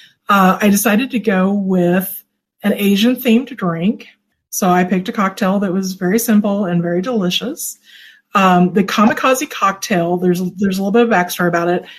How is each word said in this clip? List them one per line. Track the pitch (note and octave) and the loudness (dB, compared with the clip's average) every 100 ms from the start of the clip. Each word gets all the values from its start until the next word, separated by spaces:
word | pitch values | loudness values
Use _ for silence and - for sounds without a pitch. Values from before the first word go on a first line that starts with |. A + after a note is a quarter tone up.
| - _ - | -20 _ 0
uh, | G3 F#3 F#3+ | 4 4 4
I | G#3 | 2
decided | G3+ A#3 G#3 C4 | 2 2 0 0
to | A#3+ | -2
go | G3+ F#3+ F#3+ | -2 0 0
with | G3+ F#3+ F#3 F3 F#3 F#3 - - _ _ _ | 0 0 2 2 0 -2 -10 -20 _ _ _
an | G#3 | -4
Asian-themed | G3+ G3+ G3 A3+ B3+ B3+ A3+ C#4 B3 | 0 2 2 2 0 2 2 0 -6
drink. | F#3+ E3 F#3 C4+ - _ _ _ _ | -6 -2 -2 -4 -10 _ _ _ _
So | - F#3+ | -4 0
I | F3+ | 2
picked | F3+ F#3 F#3 | 2 -2 -4
a | |
cocktail | A3+ F#3+ F#3+ F#3 G3+ | -4 -4 -2 -2 0
that | F#3 | -2
was | F#3 F#3+ | -4 -4
very | F#3+ F3+ A3 | -4 -2 0
simple | A#3 G#3 G3+ G3+ F#3+ | 2 2 2 -2 -2
and | F3 | -2
very | E3+ F3 | -2 -2
delicious. | F#3 A#3 F3+ F3+ G#3+ E4 - - _ - - - _ | -2 -2 -2 -2 -6 -10 -12 -14 _ -20 -20 -20 _
Um, | G3+ F#3+ F3+ F3+ | 0 4 4 4
the | F#3 | 2
kamikaze | F#3+ - G#3+ D4+ C4+ B3+ D4+ | 0 2 2 2 0 0 -2
cocktail, | - G3 F#3+ - F3+ E3+ F3+ | -2 -2 -2 -2 -2 0 0
there's, | F3+ F3 F3+ F3+ | 0 0 -2 -4
there's | G3 F#3 | -2 -2
a | |
little | G3 | 0
bit | A3+ | 2
of | A#3 | 2
backstory | G3 F3+ - F3 | 2 -2 -2 -2
about | E3+ E3+ | 0 0
it. | F3 - | -2 -6